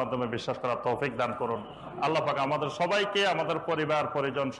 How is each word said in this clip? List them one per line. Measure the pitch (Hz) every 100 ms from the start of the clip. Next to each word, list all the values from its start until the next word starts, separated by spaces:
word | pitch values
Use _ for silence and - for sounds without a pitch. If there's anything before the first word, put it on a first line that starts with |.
মাধ্যমে | 123 127 120
বিশ্বাস | 117 - 127
করার | 123 117 123
তৌফিক | 120 139 117
দান | 120 113
করুন। | 120 113 104 - - -
আল্লাহ | 139 156 147
পাক | 139 135
আমাদের | 147 143 -
সবাইকে, | 175 202 202 202 196
আমাদের | 160 156 160 170
পরিবার | 156 151 151 143
পরিজন | 147 139 131 135 -